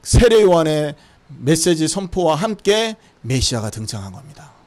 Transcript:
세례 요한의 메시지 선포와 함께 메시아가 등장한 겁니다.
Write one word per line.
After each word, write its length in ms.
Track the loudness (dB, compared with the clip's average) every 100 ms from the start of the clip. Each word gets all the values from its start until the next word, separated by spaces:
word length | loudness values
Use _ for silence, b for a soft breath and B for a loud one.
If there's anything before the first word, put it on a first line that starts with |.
세례 380 | 2 4 6 6
요한의 540 | 6 4 2 -2 -4 -8 b b _
메시지 600 | -8 -2 0 2 0 -2
선포와 480 | -4 -6 -2 0 0
함께 600 | -2 -4 0 0 -2 -8 b b
메시아가 480 | -6 -4 -2 -4 -8
등장한 440 | -10 -12 -12 -14
겁니다. 380 | -16 -20 -20 -20 _